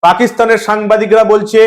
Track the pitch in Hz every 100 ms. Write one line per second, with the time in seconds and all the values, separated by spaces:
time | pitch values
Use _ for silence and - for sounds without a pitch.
0 | 175 180 240 - 226 220 214 214 208 214
1 | 208 220 214 214 208 220